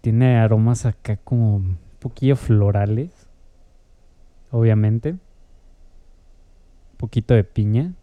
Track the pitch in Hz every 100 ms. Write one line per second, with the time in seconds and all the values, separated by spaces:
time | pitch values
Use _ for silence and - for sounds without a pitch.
0 | 117 113 127 120 110 110 113 120 117 -
1 | - 104 - 120 110 101 92 90 - -
2 | 127 - 135 135 - 107 101 101 101 110
3 | 170 _ - - - _ - _ _ _
4 | _ _ - _ - 117 113 107 107 113
5 | 147 185 _ _ - - - _ - -
6 | - - - - - - _ _ - -
7 | 110 - - 117 98 - 104 113 165 180